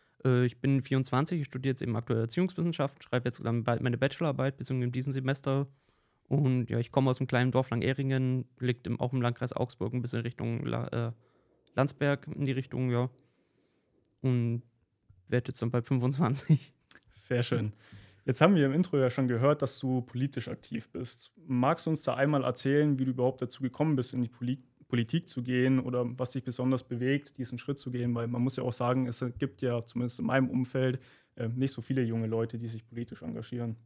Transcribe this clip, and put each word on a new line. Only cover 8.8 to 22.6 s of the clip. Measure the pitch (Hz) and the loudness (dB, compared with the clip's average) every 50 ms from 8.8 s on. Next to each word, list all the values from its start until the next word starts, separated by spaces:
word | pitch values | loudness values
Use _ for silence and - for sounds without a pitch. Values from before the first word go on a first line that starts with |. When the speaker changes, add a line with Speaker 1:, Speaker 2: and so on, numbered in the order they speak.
| - | -4
Speaker 1:
im, | - 117 - | -6 -4 -2
auch | 123 120 131 | -2 -2 0
im | 131 | 0
Landkreis | 120 120 120 - 123 120 - | 0 0 0 -2 -4 -4 -2
Augsburg, | - 127 123 - - - 113 123 | -2 -4 -4 -4 -6 -6 -4 -2
ein | 127 | -4
bisschen | 120 120 - 117 | -4 -4 -4 -4
Richtung | 117 120 120 - 120 117 117 117 - | -4 -4 -6 -4 -4 -4 -2 -2 -2
La-, | 117 117 117 120 - | -4 -4 -4 -4 -4
äh, | - 123 117 113 113 - _ _ _ _ _ _ _ _ _ _ - | -4 -2 -2 -4 -6 -10 _ _ _ _ _ _ _ _ _ _ 0
Landsberg | 120 135 139 - - 147 143 143 139 - | 0 0 0 0 0 0 0 0 0 -4
in | 151 147 143 147 | -8 -6 -2 -2
die | 135 | -2
Richtung, | 127 131 131 - - 127 127 127 | -2 -2 -4 -4 -4 -2 0 0
ja. | 120 120 123 123 - _ _ _ _ _ _ _ _ _ _ _ _ _ _ _ _ _ _ _ _ _ | 2 2 0 0 -4 _ _ _ _ _ _ _ _ _ _ _ _ _ _ _ _ _ _ _ _ _
Und | - 131 123 123 117 117 117 120 - _ _ _ _ _ _ _ _ _ - _ _ - | 0 0 2 2 2 0 -2 -4 -6 _ _ _ _ _ _ _ _ _ -20 _ _ -2
werd | 127 123 120 | -2 0 0
jetzt | - 127 - | -2 -4 -4
dann | 120 120 | -2 0
bald | 123 123 113 | 0 0 0
fünfundzwanzig. | - 139 127 120 131 135 135 175 117 135 135 - - 160 135 - - _ _ _ - - - _ _ | 0 0 0 0 0 0 0 0 0 0 0 2 4 4 4 2 -2 _ _ _ -20 -20 -20 _ _
Speaker 2:
Sehr | - - - - 127 120 | -20 -14 -6 -2 0 0
schön. | 120 - - 117 107 104 - - - - - - - - - _ - | 0 0 0 -2 -2 -4 -6 -10 -16 -20 -20 -20 -20 -20 -20 _ -4
Jetzt | - 123 - | -2 2 6
haben | 151 185 202 | 6 6 8
wir | 165 143 | 6 4
im | 135 | 4
Intro | 135 165 180 - - | 4 2 2 2 2
ja | 143 131 123 | 2 2 2
schon | 120 - 135 | 2 2 2
gehört, | 123 120 113 123 143 151 147 | 2 2 4 4 4 4 2
dass | 143 120 - - | 0 -4 -4 -4
du | - 131 127 127 | -2 -2 0 -2
politisch | 123 - - 123 135 139 - - - | -2 -4 -4 -4 -4 -2 -4 -6 -8
aktiv | - - - - - - 220 - - | -8 -8 -12 -10 -10 -10 -10 -10 -10
bist. | - - 127 123 - - - - _ - 160 | -10 -10 -10 -10 -12 -16 -20 -20 _ -14 -6
Magst | 160 127 123 123 139 165 - - | -2 2 2 4 4 2 2 0
du | 160 | -2
uns | 160 151 - | -2 0 0
da | - 120 | -2 0
einmal | 123 139 151 151 139 123 | 2 2 4 4 2 2
erzählen, | 127 120 - | 0 -2 0